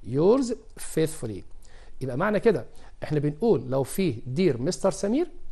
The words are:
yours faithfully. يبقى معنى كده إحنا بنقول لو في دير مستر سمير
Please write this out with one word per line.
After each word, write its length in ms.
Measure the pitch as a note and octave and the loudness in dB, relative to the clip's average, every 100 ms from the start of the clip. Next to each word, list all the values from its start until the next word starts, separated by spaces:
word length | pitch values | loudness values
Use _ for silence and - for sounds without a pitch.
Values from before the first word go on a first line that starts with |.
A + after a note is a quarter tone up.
| - | -2
yours 480 | B2+ F3 B3+ A#3+ A#3+ - - - - | 2 6 6 4 -4 -10 -10 -4 0
faithfully. 460 | D#3 - A2+ G2 - - - - - - | 0 0 -8 -8 -10 -12 -12 -16 -12 -8
يبقى 160 | C3 B2 | -4 -2
معنى 220 | G3 G#3+ | 0 4
كده 260 | A#3 D#3+ G#2+ - - - | 4 2 -2 -12 -16 -10
إحنا 160 | - D3+ | -2 0
بنقول 500 | D3 D3 A#3 D#3+ B2 | 0 0 4 4 2
لو 140 | C3 | -2
في 280 | C3 - F#3+ | -2 0 0
دير 500 | A2+ B2 C3 F#3 B2 | 0 -4 2 2 2
مستر 300 | C3+ F#3 G3 | -2 0 0
سمير 360 | - G3+ B3 F4 - - | 0 0 0 0 -4 -8